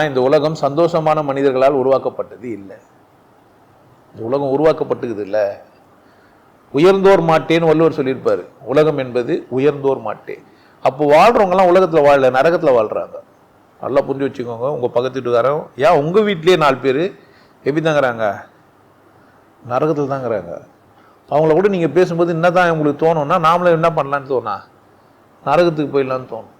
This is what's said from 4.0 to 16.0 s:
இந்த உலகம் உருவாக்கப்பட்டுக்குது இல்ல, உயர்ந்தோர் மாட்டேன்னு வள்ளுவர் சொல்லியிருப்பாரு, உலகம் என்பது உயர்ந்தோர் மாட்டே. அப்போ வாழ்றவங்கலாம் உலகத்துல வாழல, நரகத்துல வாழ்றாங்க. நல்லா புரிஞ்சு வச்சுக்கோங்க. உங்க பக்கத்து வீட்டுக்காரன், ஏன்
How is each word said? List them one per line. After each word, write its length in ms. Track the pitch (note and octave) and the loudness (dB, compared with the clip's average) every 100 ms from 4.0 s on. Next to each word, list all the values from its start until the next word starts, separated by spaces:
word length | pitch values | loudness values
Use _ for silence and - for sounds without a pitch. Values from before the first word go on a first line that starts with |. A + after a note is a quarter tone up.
| _ | _
இந்த 140 | G#2 A2+ | -14 -6
உலகம் 240 | C#3 C#3 C#3 | -4 -2 0
உருவாக்கப்பட்டுக்குது 680 | D#3 D#3 C#3+ A#2 B2 G#2 G2 | 2 0 -4 -6 -6 -8 -6
இல்ல, 120 | G#2+ G2+ G2 - _ _ _ _ _ _ _ _ _ _ | -4 -4 -6 -20 _ _ _ _ _ _ _ _ _ _
உயர்ந்தோர் 480 | C#3 F3+ G3 F#3+ F#3+ E3 | 2 4 4 4 4 4
மாட்டேன்னு 400 | D#3+ C#3+ E3 E3 | 0 2 2 2
வள்ளுவர் 280 | D#3 E3 D3+ | 4 2 0
சொல்லியிருப்பாரு, 460 | C3 B2+ A2+ F#2+ E2+ _ A2 | -4 -4 -2 -2 -4 _ -2
உலகம் 280 | C#3 D#3 C#3+ | 2 2 0
என்பது 300 | B2+ A#2+ A#2+ E3+ - B2+ | -4 -4 -4 -6 -4 -2
உயர்ந்தோர் 440 | D3 C#3+ C3+ B2+ A2 | 0 0 -2 -2 -4
மாட்டே. 280 | G#2 - - - _ _ _ C3 | -10 -14 -18 -20 _ _ _ -4
அப்போ 160 | C3+ D3 | 0 4
வாழ்றவங்கலாம் 560 | D3+ G#3 A#3+ G3 F#3 F#3 | 6 6 4 0 2 4
உலகத்துல 320 | F3+ F#3 D#3+ C#3+ | 4 2 4 4
வாழல, 220 | C#3+ B2+ B2+ | 4 2 2
நரகத்துல 360 | D#3+ E3+ D#3+ A#2+ | 2 2 2 2
வாழ்றாங்க. 400 | G#2+ G2 F2+ - - _ _ _ _ _ | 0 -4 -8 -14 -20 _ _ _ _ _
நல்லா 180 | A2+ C#3 C3+ | -4 -2 -2
புரிஞ்சு 200 | C3+ C3+ | -4 -6
வச்சுக்கோங்க. 400 | A2+ A#2+ A2+ C3 D3 | -8 -12 -8 -8 -6
உங்க 120 | B2 A#2+ | -4 -4
பக்கத்து 240 | B2+ C3 | -4 -6
வீட்டுக்காரன், 420 | B2 A#2+ B2+ D3+ - - D3+ | -2 0 0 -2 -8 -2 0
ஏன் 140 | D#3+ | 0